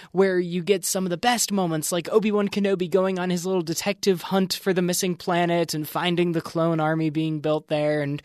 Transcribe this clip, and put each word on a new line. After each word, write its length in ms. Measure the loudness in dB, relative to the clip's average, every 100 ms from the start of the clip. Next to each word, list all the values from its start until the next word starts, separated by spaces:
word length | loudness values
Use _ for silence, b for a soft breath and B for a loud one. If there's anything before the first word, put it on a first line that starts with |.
| B
where 260 | 2 2 2
you 240 | 0 0
get 220 | 0 0
some 220 | 0 -2 -2
of 40 |
the 60 | 0
best 340 | 0 2 0
moments, 420 | 0 0 0 -2
like 200 | -4 0
Obi-Wan 360 | 2 2 2 0
Kenobi 400 | 0 0 0 2
going 280 | 2 2 0
on 120 | -2
his 160 | -2 -2
little 160 | -2
detective 580 | -2 -4 -4 -2 0 0
hunt 320 | 0 0 0
for 220 | -2 -2
the 80 | 0
missing 320 | 0 0 -2 -2
planet 560 | 0 2 2 2 0
and 160 | -4 -4
finding 440 | -2 0 2 2
the 100 | 0
clone 360 | -2 0 0 2
army 300 | 0 0 0
being 320 | 0 -2 -2
built 280 | 0 -2 -2
there 340 | -2 0 0
and, 200 | -2 -4